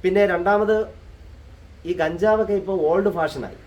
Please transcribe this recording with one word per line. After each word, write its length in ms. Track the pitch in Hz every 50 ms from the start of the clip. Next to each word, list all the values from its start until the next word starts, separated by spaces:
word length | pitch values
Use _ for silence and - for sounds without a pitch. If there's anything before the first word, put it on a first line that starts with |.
| -
പിന്നെ 200 | 185 190 208 202 196 175
രണ്ടാമത്, 420 | 175 175 196 208 208 214 208 220 214 220 - - - - - - - - - - - - - - - - - - - - 170
ഈ 40 | 175 - 160
കഞ്ചാവൊക്കെ 520 | 160 170 165 196 214 214 220 214 185 208 190
ഇപ്പോൾ 160 | 165 185 190 180 151 151
ഓൾഡ് 240 | 170 196 202 202 180 170
ഫാഷനായി. 420 | 160 151 147 135 110 92 95 - -